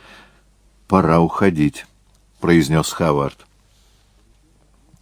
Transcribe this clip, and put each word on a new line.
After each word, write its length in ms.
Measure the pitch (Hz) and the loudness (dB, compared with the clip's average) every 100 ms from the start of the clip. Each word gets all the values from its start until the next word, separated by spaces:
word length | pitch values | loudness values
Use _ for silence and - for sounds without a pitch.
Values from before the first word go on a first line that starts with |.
| - - - _ _ _ _ _ - | -20 -20 -20 _ _ _ _ _ -2
«Пора 340 | 95 80 82 | 0 2 2
уходить», 680 | 85 - 98 80 73 - - _ _ _ _ _ | 0 0 -2 0 -2 -4 -16 _ _ _ _ _
произнес 520 | 87 85 69 80 - | 0 2 2 0 -2
Хавард. 540 | - 82 71 69 - _ _ _ _ _ _ _ _ _ _ _ _ _ _ _ _ | -4 -4 -2 -4 -10 _ _ _ _ _ _ _ _ _ _ _ _ _ _ _ _